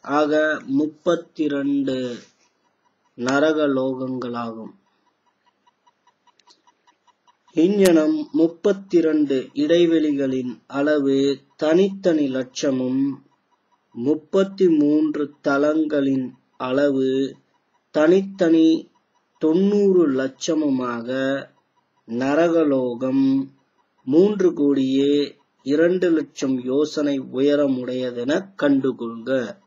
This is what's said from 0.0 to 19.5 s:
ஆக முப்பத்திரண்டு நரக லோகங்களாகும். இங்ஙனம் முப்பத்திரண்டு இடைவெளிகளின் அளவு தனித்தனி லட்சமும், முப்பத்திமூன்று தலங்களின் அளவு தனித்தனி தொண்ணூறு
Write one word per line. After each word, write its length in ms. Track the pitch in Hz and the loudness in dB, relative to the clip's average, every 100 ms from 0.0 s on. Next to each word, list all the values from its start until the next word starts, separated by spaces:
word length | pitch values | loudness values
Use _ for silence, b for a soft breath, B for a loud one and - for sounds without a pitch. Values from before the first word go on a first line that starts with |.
ஆக 600 | - 147 151 151 156 151 117 | -2 -2 0 0 0 -4 -4
முப்பத்திரண்டு 1500 | 135 151 - - 170 - - 151 143 139 139 135 131 123 117 - _ _ _ _ _ _ _ _ | -2 -2 -4 -2 -2 -4 -6 -4 -2 -2 -2 -2 -4 -6 -10 -16 _ _ _ _ _ _ _ _
நரக 520 | - 120 139 156 151 147 | -8 -2 2 2 2 0
லோகங்களாகும். 1040 | 131 131 131 131 131 123 120 117 113 101 - _ _ _ _ _ _ _ _ _ _ 988 _ _ 988 _ _ _ _ _ _ _ _ _ _ _ _ _ 156 | 0 -2 -4 -6 -8 -8 -8 -10 -12 -16 -20 _ _ _ _ _ _ _ _ _ _ _ _ _ _ _ _ _ _ _ _ _ _ _ _ _ _ _ 0
இங்ஙனம் 760 | 170 208 190 165 151 156 151 | 2 4 4 4 2 -2 -4
முப்பத்திரண்டு 1160 | 147 160 170 208 196 - 170 160 156 143 135 104 | 0 0 0 -2 -2 0 0 2 0 0 -2 -4
இடைவெளிகளின் 1000 | - 147 170 170 165 151 143 135 131 123 117 _ | -4 2 4 4 2 0 -2 -2 -2 -6 -10 _
அளவு 760 | 139 143 151 139 139 139 135 _ _ | -4 0 0 2 0 0 -2 _ _
தனித்தனி 720 | 156 165 196 196 185 156 143 | 0 2 2 0 0 0 0
லட்சமும், 720 | 131 127 - 147 131 127 131 139 135 _ _ _ _ _ _ _ | -2 -6 -4 -4 -2 -2 -2 -2 -6 _ _ _ _ _ _ _
முப்பத்திமூன்று 1400 | 117 123 156 - 196 196 196 185 156 147 151 156 151 143 - | -6 -2 -2 -2 0 0 2 2 4 2 2 0 -2 -6 -4
தலங்களின் 960 | 151 139 147 156 156 147 135 135 127 - _ _ | -2 0 2 0 0 0 0 -2 -4 -12 _ _
அளவு 800 | 127 131 143 135 131 131 135 135 _ _ _ _ _ | -4 0 0 2 0 0 -4 -8 _ _ _ _ _
தனித்தனி 1000 | 156 156 185 196 196 170 165 160 160 - _ _ _ _ _ | 0 4 4 0 -2 2 4 4 2 -4 _ _ _ _ _
தொண்ணூறு 720 | 156 | 0